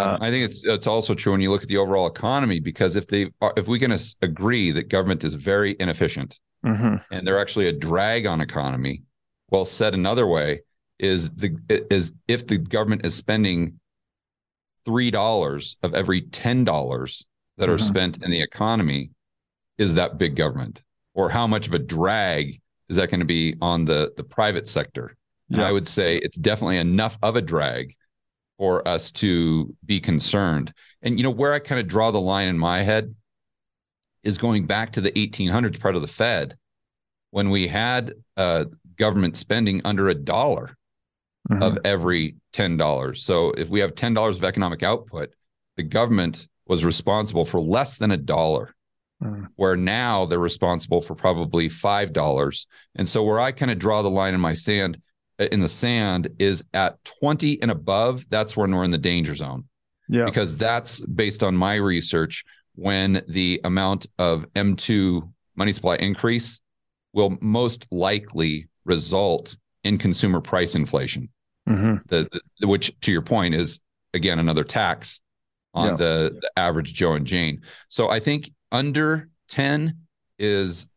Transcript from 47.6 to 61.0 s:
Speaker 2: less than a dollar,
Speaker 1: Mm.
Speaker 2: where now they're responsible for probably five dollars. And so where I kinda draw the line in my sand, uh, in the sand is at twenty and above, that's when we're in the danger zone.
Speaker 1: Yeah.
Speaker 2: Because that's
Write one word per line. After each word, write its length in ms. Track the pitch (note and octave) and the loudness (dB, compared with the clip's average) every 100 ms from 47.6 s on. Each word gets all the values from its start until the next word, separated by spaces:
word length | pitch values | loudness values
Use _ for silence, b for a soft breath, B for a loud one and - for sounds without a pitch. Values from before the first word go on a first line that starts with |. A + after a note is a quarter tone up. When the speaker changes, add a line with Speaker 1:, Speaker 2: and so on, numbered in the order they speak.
Speaker 2:
less 360 | D#2+ A2+ C#3 - | 2 0 0 -2
than 120 | G#2+ | 0
a 80 | F2+ | 0
dollar, 560 | C#2 D2+ D#2+ C#2+ - _ _ _ _ - | 0 0 2 0 -4 _ _ _ _ -10
Speaker 1:
Mm. 260 | A2 G2+ G2 - | -8 -8 -10 0
Speaker 2:
where 220 | F#2+ F2+ | 2 2
now 480 | F#2 A2+ A#2+ G2+ F2+ | 2 0 0 0 0
they're 140 | F2 | 0
responsible 640 | F2 - F2+ F2 - F2 | 0 0 0 0 0 -2
for 100 | - | -2
probably 560 | D#2+ - E2+ E2 E2+ D#2+ | -2 0 0 0 0 -2
five 440 | - G2+ G2+ G2 | -2 -2 0 -2
dollars. 520 | D#2 D2+ C#2 C#2+ - - b b - | -2 0 0 -2 -4 -12 b b -6
And 120 | F#2 | -2
so 160 | A2+ | 0
where 160 | G#2+ G#2+ | 2 2
I 120 | C3 | 0
kinda 240 | C3 B2+ G2+ | 0 -2 0
draw 260 | F#2+ G#2+ | 2 2
the 80 | G2+ | 2
line 240 | F#2+ F#2+ | 2 2
in 80 | F#2 | 2
my 140 | E2+ D#2+ | 0 0
sand, 440 | G#2 G#2 F#2+ D#2 _ _ _ - | 0 0 0 -4 _ _ _ -4
uh, 80 | G2+ | 0
in 80 | G#2 | 0
the 100 | E2+ | 0
sand 600 | - A#2+ A#2+ G2+ F2+ D#2 - | 0 0 0 0 0 -2 0
is 240 | G2 F2 - | 0 0 -2
at 240 | F#2+ F2+ - | -2 -2 -2
twenty 580 | - - C#3+ D3+ D3+ D3 | -14 -4 -2 0 0 0
and 80 | A#2 | 0
above, 560 | F#2+ E2 G2 A#2+ B2+ - | -2 0 0 2 -2 -2
that's 260 | G#2+ G#2+ - | -2 -2 0
when 160 | G2 | 0
we're 100 | F#2 | 2
in 60 | F2+ | 2
the 80 | E2 | 0
danger 380 | F2 F2 D2+ C#2+ | 2 0 0 -4
zone. 300 | C#2 C2 - _ _ _ - | -8 -10 -12 _ _ _ -4
Speaker 1:
Yeah. 160 | A#2+ A#2 | 0 0
Speaker 2:
Because 300 | A2 F#2 D2+ | 0 -2 -2
that's 420 | A2 A#2 A2+ - | -2 -2 -4 -8